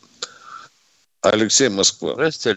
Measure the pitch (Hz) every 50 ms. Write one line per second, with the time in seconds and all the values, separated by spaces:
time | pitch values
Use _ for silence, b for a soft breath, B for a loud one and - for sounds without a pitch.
0 | _ _ _ - B B B B B B B B B B _ _ _ _ _ _
1 | _ _ _ - - 101 104 107 113 101 - - 135 117 98 98 92 - - -
2 | - 76 62 - 156 160 151 - - 120 101